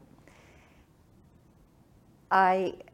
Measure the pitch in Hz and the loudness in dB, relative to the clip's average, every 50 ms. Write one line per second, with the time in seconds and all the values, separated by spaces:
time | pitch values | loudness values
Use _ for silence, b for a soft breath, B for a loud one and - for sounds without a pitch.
0 | - - - - b b b b b b b b b b b b b b _ _ | -20 -20 -20 -20 b b b b b b b b b b b b b b _ _
1 | _ _ _ - - - - - _ _ _ _ - _ _ _ - _ _ - | _ _ _ -20 -20 -20 -20 -20 _ _ _ _ -20 _ _ _ -20 _ _ -20
2 | _ - _ _ _ _ - 190 190 185 185 190 185 175 - - - - | _ -20 _ _ _ _ 0 2 2 2 0 0 -4 -6 -8 -10 -18 -20